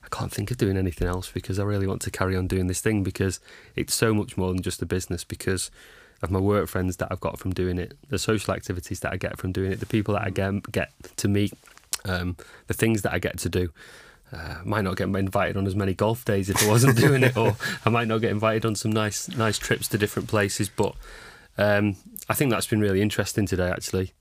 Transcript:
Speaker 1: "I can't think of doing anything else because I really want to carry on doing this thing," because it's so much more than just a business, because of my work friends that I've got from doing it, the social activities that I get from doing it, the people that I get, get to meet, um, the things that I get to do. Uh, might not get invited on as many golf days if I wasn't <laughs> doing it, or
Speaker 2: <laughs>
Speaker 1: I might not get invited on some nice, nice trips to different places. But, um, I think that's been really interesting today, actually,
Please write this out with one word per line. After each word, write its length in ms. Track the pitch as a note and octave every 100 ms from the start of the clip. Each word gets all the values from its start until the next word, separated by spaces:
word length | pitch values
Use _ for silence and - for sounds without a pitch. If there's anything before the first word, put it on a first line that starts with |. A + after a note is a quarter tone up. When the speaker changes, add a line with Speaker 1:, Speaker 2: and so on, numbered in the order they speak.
Speaker 1:
"I 60 | -
can't 220 | - -
think 180 | - G#2
of 60 | B2
doing 200 | G2+ F#2+
anything 300 | F#2+ - F2+
else 200 | F2+ -
because 300 | - - F#2+
I 40 | G2+
really 200 | G2+ F#2+
want 160 | F#2
to 60 | -
carry 280 | - F#2+ F#2
on 100 | F#2
doing 200 | F#2+ F2+
this 120 | F#2
thing," 240 | A2 G#2+
because 380 | F#2+ - F#2+ - - - - -
it's 180 | -
so 200 | - A2+
much 240 | G#2+ F#2 -
more 140 | F#2
than 80 | F#2
just 180 | F2+ -
a 40 | F2
business, 380 | F#2 - F2 -
because 440 | - - F#2 - - - - - -
of 100 | D#2+
my 80 | F#2+
work 300 | G2 G2+ E2+
friends 260 | F#2 F#2 F2+
that 120 | -
I've 80 | F#2+
got 180 | F#2 -
from 140 | F#2+
doing 260 | F2+ F2+ F2+
it, 200 | - - -
the 80 | F#2+
social 360 | - A2 -
activities 480 | F#2+ - F2+ - F#2+
that 100 | -
I 60 | F#2
get 200 | - -
from 140 | F#2
doing 200 | F2+ F#2+
it, 80 | F#2+
the 40 | -
people 280 | A2+ G#2
that 100 | G2+
I 60 | -
get, 420 | G2 G2 G2 -
get 220 | - D#2 - - -
to 100 | G2+
meet, 260 | G2+ G2+ - - - - - G2
um, 320 | F2+ F2+ F2 - - -
the 60 |
things 280 | - A2+ A2+
that 100 | -
I 60 | F#2
get 180 | - -
to 100 | F#2+
do. 220 | F#2 F2+ - - - - - -
Uh, 280 | D#2 D#2+ D#2+
might 200 | G2+ G#2 F#2+
not 100 | F#2+
get 180 | F#2+
invited 440 | G2 F#2+ G2+ F2 G2
on 100 | G2
as 80 | F#2+
many 180 | G2
golf 300 | F2+ G#2 A#2
days 260 | - G2 F#2+
if 140 | F#2
I 60 | G#2
wasn't 280 | A2+ B2+ A#2+
<laughs> 80 | D3
doing 180 | C3+
it, 120 | B2+ A#2+
or 220 | A#2+ A#2 -
Speaker 2:
<laughs> 160 | - C3
Speaker 1:
I 40 |
might 180 | A#2+ A2+
not 120 | A2
get 120 | G#2+
invited 340 | G2+ A2 A2 A2+
on 100 | G#2
some 160 | G#2+
nice, 360 | A2 G#2+ - -
nice 300 | B2 A2 G2+
trips 320 | - A#2+ -
to 80 | G#2
different 320 | G#2 - F#2
places. 400 | A2 G2+ - G2+
But, 260 | - G2+ - - - - - - -
um, 400 | G#2 G2+ G#2 F#2+ - - -
I 40 |
think 160 | A2+ C#3+
that's 180 | G2+ -
been 120 | A2
really 220 | G#2 F#2+
interesting 440 | G#2 - G2+ - G2+
today, 240 | F2+ F2+
actually, 440 | - - F#2+ F#2 _